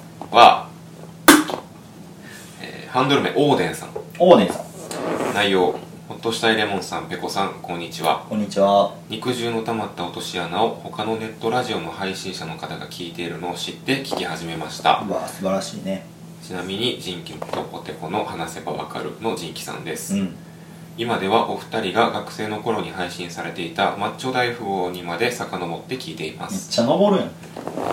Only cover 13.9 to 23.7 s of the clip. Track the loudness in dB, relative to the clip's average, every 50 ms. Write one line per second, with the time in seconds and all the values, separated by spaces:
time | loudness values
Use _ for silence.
13.9 | 0 0 0 -2 -4 -2 -2 -4 -4 -6 -6 -6 -6 -6 -6 -8 -8 0 4 4
14.9 | 4 4 2 0 -2 -2 -4 -4 -6 -4 -2 0 0 0 -2 -4 -8 -8 -4 -4
15.9 | -4 -4 -6 -10 -16 -18 -18 -18 -18 -16 -12 -10 -8 -8 -6 -4 -4 -2 -2 -2
16.9 | -2 -4 -6 -8 -8 -8 -10 -10 -10 -10 -8 -6 -6 -6 -6 -6 -10 -10 -10 -10
17.9 | -10 -8 -6 -4 -2 -2 -2 -2 -4 -6 -6 -8 -8 -8 -6 -6 -6 -6 -6 -6
18.9 | -8 -6 -6 -8 -8 -6 -4 -4 -4 -4 -6 -8 -8 -8 -8 -8 -8 -8 -6 -6
19.9 | -6 -6 -4 -2 0 0 0 -2 -4 -8 -14 -16 -18 -18 -18 -18 -16 -16 -16 -14
20.9 | -8 -4 -2 0 0 0 2 4 4 4 4 2 -2 -6 -6 -4 -4 -2 -2 0
21.9 | 2 4 2 2 2 -2 -6 -6 -6 -6 -4 -4 -4 -4 -2 -2 0 0 -2 -4
22.9 | -4 -6 -6 -6 -6 -8 -8 -8 -8 -8 -8 -6 -6 -6 -6 -4